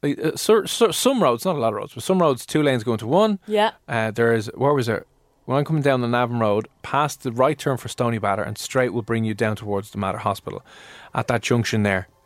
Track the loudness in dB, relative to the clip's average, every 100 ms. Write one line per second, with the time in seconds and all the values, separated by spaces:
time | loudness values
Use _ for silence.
0 | -2 -2 -4 -4 2 2 2 0 0 2
1 | 0 4 2 2 -2 0 0 -2 -8 -12
2 | 0 2 4 2 0 2 2 2 0 -2
3 | 2 2 4 0 -2 0 0 -2 -6 -2
4 | -2 2 2 2 -2 -2 0 2 0 -2
5 | -6 _ _ _ -2 -2 0 0 2 2
6 | 2 0 0 0 2 0 -2 _ -4 -2
7 | -2 -4 -8 2 2 2 -2 -4 -6 -4
8 | -2 0 -2 -2 -4 -8 -4 0 0 -2
9 | -2 -2 -2 0 -2 -2 -4 -6 -6 -6
10 | -4 -2 -4 -4 -6 -12 -16 -20 -20 -20
11 | -8 -6 -2 -2 2 0 2 0 2 0
12 | -4 _